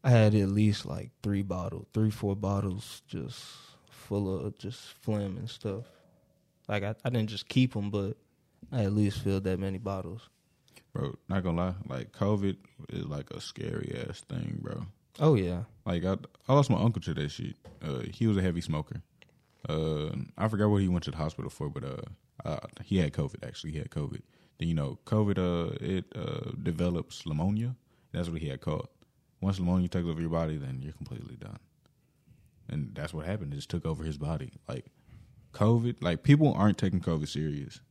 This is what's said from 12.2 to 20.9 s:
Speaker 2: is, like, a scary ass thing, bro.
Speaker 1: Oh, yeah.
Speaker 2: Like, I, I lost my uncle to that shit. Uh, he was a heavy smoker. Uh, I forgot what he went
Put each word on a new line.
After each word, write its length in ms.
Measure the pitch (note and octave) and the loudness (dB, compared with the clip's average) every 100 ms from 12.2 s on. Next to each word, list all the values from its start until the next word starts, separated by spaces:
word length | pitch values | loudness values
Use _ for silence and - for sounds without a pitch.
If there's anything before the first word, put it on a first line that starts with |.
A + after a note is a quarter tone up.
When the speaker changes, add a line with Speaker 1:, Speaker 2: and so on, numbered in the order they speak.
| G2+ G#2 G2 F#2 - _ - | 2 2 2 -2 -10 _ -10
Speaker 2:
is, 160 | E2+ F2+ | -6 -6
like, 260 | D2 - | -6 -8
a 80 | - | -10
scary 580 | - - - D2+ - - - | -12 -8 -6 -4 -6 -6 -8
ass 140 | - - | -10 -10
thing, 320 | - - - | -6 -6 -6
bro. 240 | - - F#2 - _ - | -6 -8 -10 -14 _ 2
Speaker 1:
Oh, 160 | D#3 C3 | 6 6
yeah. 280 | F2+ F2 A2+ - - | 4 -2 -6 -8 -2
Speaker 2:
Like, 180 | F2 | 0
I, 140 | F2+ F#2+ - _ - | 2 0 -4 _ 4
I 40 | |
lost 160 | C#3 C#3 | 4 6
my 100 | E2+ | 6
uncle 200 | G#2+ G#2 | 4 2
to 120 | E2+ | -2
that 180 | D#2 D2 | -2 -2
shit. 240 | - D2 - - - | -4 -8 -10 -18 -12
Uh, 200 | D#2 C2 A#1 | -6 -6 -8
he 140 | - A2+ | 0 2
was 80 | G2 | 4
a 60 | |
heavy 200 | F#2 E2+ | 2 0
smoker. 400 | E2 D#2 D2+ - - _ - _ _ _ - | -2 -4 -4 -10 -12 _ -20 _ _ _ -4
Uh, 400 | D#2 D#2+ D2+ D#2 C2+ B1+ - | 0 0 0 -2 -4 -8 0
I 120 | G#2+ | 0
forgot 180 | G#2+ G#2 | 4 4
what 120 | G#2 | 4
he 80 | |
went 160 | F#2+ | 4